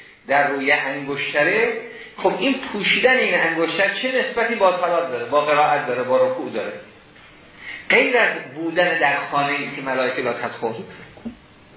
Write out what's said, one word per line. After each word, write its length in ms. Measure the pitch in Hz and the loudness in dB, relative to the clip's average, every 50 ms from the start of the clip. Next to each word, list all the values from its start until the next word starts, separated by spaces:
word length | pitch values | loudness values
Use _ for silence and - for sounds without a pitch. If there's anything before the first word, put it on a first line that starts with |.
| - - - _ _ 110 | -20 -20 -20 _ _ 2
در 200 | 139 143 143 139 | 4 4 4 2
روی 240 | 143 139 135 139 | 0 0 2 2
انگشتره، 1000 | 147 143 143 135 143 143 139 131 143 135 - - - 147 147 170 202 220 233 240 - - - - - - - - - - | 2 2 0 -2 -4 -6 -6 -6 -4 -4 -4 -2 0 2 2 4 4 2 2 0 0 -4 -8 -12 -14 -16 -18 -16 -12 -2
خب 160 | - 185 185 180 | 0 0 0 2
این 160 | 214 277 262 - - - - | 0 0 0 0 -4 -6 -6
پوشیدن 440 | 208 180 175 - 202 208 254 254 - | -2 0 0 2 4 4 4 4 4
این 220 | - - 175 170 | 4 2 2 2
انگشتر 540 | 160 160 160 165 165 160 160 196 196 202 196 - | 0 0 0 0 0 0 0 0 0 0 0 -2
چه 100 | 247 262 269 247 | -4 -2 -2 -2
نسبتی 360 | - - - 240 220 233 233 | -2 -2 -2 -2 -2 -2 0
با 220 | 202 196 185 180 175 | 2 4 2 4 2
صلات 340 | 175 175 175 131 - 127 | 0 0 0 0 0 -2
داره، 140 | 123 117 117 | -4 -6 -4
با 200 | 120 139 147 147 | 0 0 2 2
قرائت 420 | 151 147 147 151 147 147 143 135 123 | 4 4 4 4 4 4 2 0 -2
داره، 160 | 123 127 123 | -2 -2 0
با 140 | 123 127 127 127 127 | 2 4 4 4 2
رکوع 240 | - - 135 120 | 2 -2 -6 -6
داره؟ 220 | 110 107 92 - - - - - - - - - - - - - - - - - - - - - - - - - | -6 -6 -6 -6 -8 -12 -16 -18 -20 -20 -20 -20 -20 -20 -20 -20 -20 -20 -20 -20 -20 -20 -16 -16 -16 -14 -2 2
غیر 280 | 185 233 277 269 247 233 | 2 2 4 4 2 2
از 360 | 208 - - - - - 131 | 2 2 0 -4 -10 -12 -10
بودن 440 | 156 165 165 160 180 175 175 165 160 | -6 -6 -2 2 2 2 2 2 2
در 180 | 151 139 139 143 - - | 2 2 2 0 -4 -2
خانه‌ای 400 | 147 143 143 143 143 139 139 135 - | -2 0 0 0 -2 -4 -4 -8 -8
که 60 | 143 | -8
ملائکه 400 | 135 135 131 131 127 123 - - | -6 -4 -2 0 0 0 -2 -2
لا 120 | 127 120 117 | -2 -4 -4
تدخل. 400 | - 123 110 - - 117 113 - - - - - - - - - - - 240 - - - - - - - - - | -4 -6 -8 -6 -6 -6 -6 -6 -6 -10 -14 -16 -18 -20 -20 -20 -16 -14 -14 -14 -14 -20 -20 -20 -20 -20 -20 -20